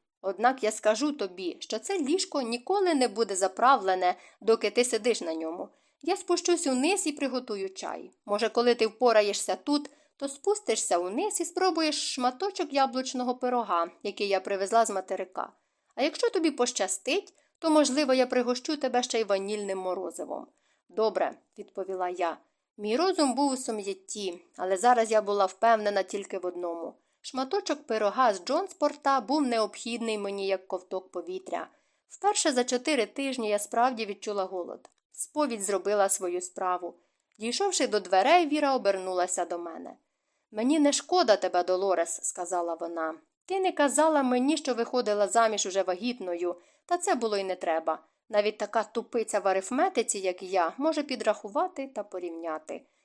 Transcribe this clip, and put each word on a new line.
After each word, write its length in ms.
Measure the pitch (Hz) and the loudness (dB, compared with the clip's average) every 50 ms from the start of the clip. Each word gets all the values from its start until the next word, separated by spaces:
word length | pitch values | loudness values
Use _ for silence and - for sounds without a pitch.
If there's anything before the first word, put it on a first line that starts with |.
| _ _ _ _ | _ _ _ _
"Однак 420 | - 190 190 190 226 247 262 262 - | -6 -6 -6 2 2 2 2 2 -2
я 80 | 214 | -2
скажу 400 | 220 - - 214 220 214 277 302 | -2 0 0 0 0 2 0 -4
тобі, 460 | 285 - 202 190 180 175 185 170 - - | -2 -4 -6 -8 -6 -8 -8 -8 -8 -8
що 200 | - - - 220 | -10 -8 -8 -8
це 200 | - - 392 370 | -6 -4 -4 -4
ліжко 420 | 277 247 330 381 381 - - 285 | -2 0 0 -2 -2 -2 -4 -4
ніколи 520 | 254 226 240 240 - - 381 415 381 359 320 | -4 -2 -4 -6 -4 -2 0 2 2 2 2
не 140 | 269 254 233 | 2 2 0
буде 280 | 196 214 233 190 196 | 0 -2 -2 -2 0
заправлене, 800 | 185 196 190 - - 226 254 277 233 190 190 185 185 180 180 180 - - - - _ | -2 -2 -2 0 2 4 6 6 6 4 2 2 4 4 2 0 0 -6 -20 -20 _
доки 280 | - 208 226 220 - 208 | 2 2 2 4 4 0
ти 140 | 202 240 247 | 2 2 2
сидиш 380 | 247 - 220 208 247 214 - | 2 2 0 2 2 0 0
на 120 | 175 165 160 | -2 -6 -6
ньому. 360 | 160 160 160 165 - - - _ _ _ _ _ _ | -4 -6 -6 -6 -8 -10 -12 _ _ _ _ _ _
Я 160 | - - - - | -2 -2 -2 -2
спущусь 500 | - - 349 339 - - 349 330 - 285 | 0 0 0 0 2 2 0 2 2 0
униз 400 | 262 254 269 330 392 381 - 320 | 0 2 2 2 2 2 0 -2
і 40 | |
приготую 640 | 294 294 285 262 247 254 254 - 208 196 190 190 190 | -2 -2 -4 -2 -2 -4 -4 -4 -6 -6 -6 -6 -8
чай. 380 | - - 160 - - - - _ _ _ | -8 -8 -8 -8 -8 -12 -14 _ _ _
Може, 240 | 214 202 208 226 220 | -2 -2 0 0 0
коли 260 | - 240 233 240 240 | 2 4 4 4 4
ти 120 | 240 226 214 | 4 2 0
впораєшся 680 | 208 - 254 240 220 214 208 202 196 - - - 185 | 0 4 4 6 8 8 6 6 2 -2 -2 -2 -4
тут, 340 | - - - 294 294 294 - - _ _ _ _ - | -4 0 0 0 0 0 -4 -16 _ _ _ _ -10
то 100 | - - | -10 -10
спустишся 720 | - - - - - 415 - - 220 220 - - 190 170 | -10 -4 0 0 0 0 0 -2 -2 0 0 0 0 0
униз 440 | 175 180 202 269 392 427 - - | 0 0 -2 -2 -2 -2 -2 -2
і 40 | 339 | -4
спробуєш 680 | 349 - 359 370 370 320 330 320 302 294 294 - - - | -4 -2 2 2 2 2 2 0 0 0 -2 -4 -6 -4
шматочок 600 | 269 247 254 254 - 381 403 381 - 339 285 277 | 0 0 -2 0 0 -6 -6 -4 -4 -6 -2 2
яблучного 640 | 277 269 247 233 262 254 254 - 247 247 247 254 | 2 2 2 0 -4 -6 -4 -4 -4 -2 -2 -2
пирога, 560 | 254 254 247 247 240 226 196 180 170 170 175 - _ - | -2 -2 0 0 0 0 0 0 0 0 -2 -4 _ -8
який 240 | 202 202 - 202 202 | -8 -4 -2 -2 0
я 120 | 190 185 | 0 0
привезла 460 | 185 202 202 185 196 185 226 233 226 | 0 0 -2 -2 -2 2 4 4 4
з 40 | - | 4
материка. 640 | 202 190 185 - 190 185 190 180 - - - - - _ _ _ _ _ _ _ _ | 0 -4 -4 -4 -6 -6 -6 -8 -6 -8 -8 -8 -10 _ _ _ _ _ _ _ _
А 80 | - 262 | -2 -2
якщо 260 | 320 311 - - 466 | -2 0 0 -2 0
тобі 220 | - 370 320 320 | 0 2 0 0
пощастить, 800 | 285 - 240 240 - - 196 185 - - - 254 294 392 - - _ _ _ _ _ _ | 0 0 -2 -2 0 -2 -2 -2 -2 -4 -2 -2 -2 -2 -2 -6 _ _ _ _ _ _
то, 100 | - 320 | 0 4
можливо, 440 | 302 311 294 - 247 294 302 254 262 | 6 6 6 4 4 0 2 2 4
я 140 | 262 254 254 | 2 2 2
пригощу 500 | 254 254 240 240 247 247 - - 311 294 | 2 0 0 0 -2 -4 -2 -6 -6 -2
тебе 260 | 269 254 233 247 247 | -2 0 0 0 -2
ще 160 | 247 - 226 | 0 -2 -2
й 40 | 226 | 0
ванільним 540 | 196 202 190 196 196 214 214 202 196 190 190 | 2 0 0 0 -2 -4 -4 -4 -4 -4 -4
морозивом". 720 | 185 185 180 190 185 175 165 - - - 160 - - - _ _ _ _ _ _ _ _ | -2 -4 -4 -4 -4 -8 -8 -10 -10 -8 -8 -10 -10 -14 _ _ _ _ _ _ _ _
"Добре", — 480 | - 208 220 220 - - 175 135 - - _ _ _ - | -4 0 0 0 2 0 -2 -2 -4 -8 _ _ _ -20
відповіла 520 | 196 - - 202 185 190 190 185 185 180 | -20 -14 -8 -8 -8 -6 -4 -4 -4 -4
я. 280 | 180 175 175 165 160 - _ _ _ _ _ _ _ - | -4 -2 -2 -2 -4 -6 _ _ _ _ _ _ _ -10
Мій 200 | 208 214 220 269 | -4 -2 0 2
розум 360 | 349 381 359 - 302 262 233 | 2 2 2 2 2 0 2
був 180 | 247 285 277 | 2 0 0
у 60 | 262 262 | 0 -2
сум'ятті, 840 | - - 226 214 196 196 196 190 _ - - 214 202 185 175 180 - _ _ - | -4 -6 -6 -6 -4 -6 -8 -8 _ -12 -10 -6 -6 -6 -8 -8 -14 _ _ -6
але 200 | 185 185 196 180 | -2 0 0 4
зараз 340 | 196 247 247 233 226 214 | 6 4 6 6 4 4
я 100 | 226 214 | 4 2
була 240 | 202 196 208 202 196 | 2 2 2 2 2
впевнена 580 | 185 - - - 233 226 220 208 208 202 196 190 | 2 2 2 4 4 4 4 4 0 0 0 -2
тільки 340 | - - 202 190 - - 185 | -2 -4 -8 -8 -6 -8 -6
в 80 | 175 | -6
одному. 480 | 180 175 175 175 170 170 170 165 175 - _ _ _ _ _ | -6 -6 -4 -6 -6 -6 -6 -8 -10 -12 _ _ _ _ _
Шматочок 680 | - - - 254 262 262 - 403 392 - 302 285 - - | -16 -10 -6 -6 -4 -2 -2 -4 -2 -2 -4 -6 -4 -4
пирога 460 | 226 220 208 202 196 247 262 233 202 | -2 0 0 0 2 4 4 4 4
з 100 | 185 175 | 2 -2
Джонспорта 800 | - 269 330 392 381 - - 294 294 285 - - 277 277 262 | -2 0 0 0 -2 -4 0 0 0 0 0 0 2 2 2
був 200 | 214 190 277 311 | 2 0 0 2
необхідний 760 | 285 247 233 226 214 208 - - - 233 233 240 233 226 220 208 | 2 2 2 0 0 0 -2 -8 -8 -8 -6 -4 -4 -2 -2 -2
мені, 300 | 202 196 202 202 196 196 | -4 -4 -4 -4 -2 -2
як 200 | 190 185 185 - | -2 -2 -2 -6
ковток 440 | 196 180 185 - 196 185 185 - | -8 -8 -6 -6 -8 -8 -8 -8
повітря. 560 | - 180 165 175 185 185 - - 170 175 165 - _ _ _ _ _ _ _ _ | -10 -10 -8 -8 -10 -10 -8 -6 -6 -6 -8 -8 _ _ _ _ _ _ _ _
Вперше 420 | - - - 403 415 - - 320 | -18 -2 0 0 2 2 2 2
за 120 | 262 247 247 | 2 2 0
чотири 420 | 247 254 247 247 311 311 254 214 | 0 0 -2 0 0 2 2 0
тижні 440 | 202 - - 277 269 254 254 226 208 | -2 -2 -6 -4 -4 -2 -2 -2 0
я 100 | 208 208 | 0 0
справді 460 | 208 - - 226 240 262 254 220 226 | -2 -2 0 2 2 2 2 0 -6
відчула 380 | 196 202 196 - 220 208 202 185 | -6 -6 -8 -8 -6 -4 -4 -4
голод. 460 | 180 190 180 170 - - - _ - _ _ _ _ | -4 -4 -6 -6 -8 -10 -14 _ -20 _ _ _ _
Сповідь 520 | _ - - - - 294 302 262 233 208 196 | _ -10 -10 -8 -2 -2 -2 -2 -2 -4 -4
зробила 460 | 208 202 185 180 196 208 208 196 196 | -2 -2 -2 0 0 2 2 4 2
свою 320 | - - 190 175 175 180 | 2 0 -2 -4 -4 -4
справу. 520 | 175 - - - 190 180 180 175 180 170 - _ _ _ _ _ _ _ _ - | -6 -8 -8 -4 -2 -2 -2 -2 -4 -8 -12 _ _ _ _ _ _ _ _ -8
Дійшовши 480 | 214 233 240 - 403 403 359 - 285 220 | -6 -4 -2 0 0 0 0 0 0 2
до 120 | 202 208 | 0 0
дверей, 480 | 190 - 196 185 202 269 330 359 339 285 | 0 4 4 4 6 6 6 6 4 4
Віра 280 | 294 302 294 277 269 | 0 0 2 2 0
обернулася 680 | 254 202 202 196 190 185 185 185 180 180 180 - - 175 | 2 2 0 0 0 -2 -4 -2 0 0 0 0 -4 -4
до 140 | 175 180 170 | -4 -4 -8
мене. 360 | 170 170 170 165 180 - - _ _ _ _ _ _ _ _ _ _ _ | -8 -10 -10 -12 -14 -14 -16 _ _ _ _ _ _ _ _ _ _ _
"Мені 280 | - 208 226 262 311 320 | -6 -2 0 2 4 4
не 140 | 285 285 285 | 4 4 4
шкода 440 | - - - 359 359 330 240 202 - | 2 -2 2 2 4 6 6 4 4
тебе, 260 | - 185 175 175 175 | 4 0 0 0 0
Долорес", — 560 | 175 185 185 196 196 180 170 165 170 - - - | 2 0 0 2 2 2 2 0 -2 -4 -8 -8
сказала 500 | - - - 180 170 190 175 170 170 165 | -8 -8 -8 -8 -4 -4 -4 -2 -4 -4
вона. 420 | 165 170 165 170 165 160 160 156 156 _ _ _ _ _ | -6 -8 -8 -6 -6 -6 -6 -6 -10 _ _ _ _ _
"Ти 140 | - 359 381 | -6 -4 0
не 120 | 370 370 | 0 0
казала 520 | 359 - 285 277 - 285 311 320 311 285 269 | 2 2 2 2 4 4 4 4 4 4 2
мені, 340 | 247 247 247 254 277 320 311 | 4 2 2 2 2 0 0
що 160 | - 269 247 | 0 -4 -2
виходила 540 | 220 233 - - 247 233 208 208 208 208 185 | -2 -2 -2 0 0 0 2 2 2 2 2
заміж 380 | - 226 226 220 214 202 - | 4 4 4 4 2 0 -4
уже 180 | 202 180 196 185 | -2 0 -2 0
вагітною, 720 | 185 180 180 214 247 240 247 190 180 175 170 175 175 175 - _ _ _ _ _ | 0 -2 -2 -2 -6 -6 -4 -6 -6 -4 -2 -2 -4 -4 -6 _ _ _ _ _
та 120 | - 349 349 | -4 -2 -2
це 180 | - 415 359 | 0 0 0
було 220 | 247 233 220 208 196 | 0 0 -2 0 -2
й 60 | 196 | -2
не 120 | 190 180 | -2 -4
треба. 440 | 185 - 175 160 160 160 165 156 - _ _ _ _ _ _ | -4 -2 0 0 0 0 -2 -4 -4 _ _ _ _ _ _
Навіть 280 | 214 208 208 214 208 - | 0 2 2 2 0 -2
така 260 | 214 - - 233 208 | -6 -2 0 -2 -2
тупиця 560 | - - 226 - - - 233 220 - - 202 | -2 -4 -8 -8 -4 -4 -4 -4 0 -2 0
в 80 | 190 196 | 2 4
арифметиці, 720 | 185 190 185 - 247 269 349 381 370 254 220 - - 202 | 2 2 0 -2 0 0 0 2 2 0 -2 -2 -2 -2
як 240 | 190 185 180 180 196 | -2 -2 -2 -2 -6
я, 300 | 180 190 185 170 160 - - | -2 2 2 2 2 0 0
може 260 | 277 320 311 302 285 | -2 0 0 0 -2
підрахувати 840 | 294 262 214 214 - 311 311 - 202 202 285 359 370 - - 269 269 | -4 -4 -2 0 0 0 0 -2 -6 -2 -2 -2 -2 -4 -8 -10 -10
та 160 | - 220 202 | -8 -10 -10
порівняти. 800 | 202 - 185 175 175 165 165 165 165 156 156 - - - - - _ _ _ _ | -8 -10 -8 -8 -8 -8 -8 -8 -8 -8 -8 -8 -10 -12 -12 -14 _ _ _ _